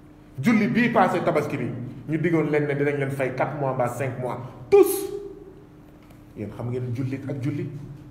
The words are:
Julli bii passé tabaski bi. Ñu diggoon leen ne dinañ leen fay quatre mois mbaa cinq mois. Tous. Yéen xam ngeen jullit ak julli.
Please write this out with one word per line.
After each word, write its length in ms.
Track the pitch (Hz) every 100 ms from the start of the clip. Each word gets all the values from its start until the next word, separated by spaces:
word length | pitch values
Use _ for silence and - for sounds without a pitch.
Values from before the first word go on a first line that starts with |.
| - - - -
Julli 260 | 151 214 202
bii 220 | 220 240
passé 300 | 226 180 175
tabaski 340 | 170 151 - 139
bi. 80 | 120 - - - -
Ñu 80 | 160
diggoon 320 | 170 165 147
leen 180 | 151 143
ne 60 |
dinañ 240 | 139 143 143
leen 140 | 135
fay 240 | 135 131 -
quatre 240 | 156 151
mois 140 | 135
mbaa 160 | 123 120
cinq 280 | - 135 120
mois. 180 | 123 120 - - -
Tous. 420 | 403 349 - - - - - - - - - - - - - - -
Yéen 120 | 101 -
xam 140 | 120
ngeen 220 | 123 123 117
jullit 340 | 127 135 -
ak 120 | 123
julli. 260 | 131 147 - - - - -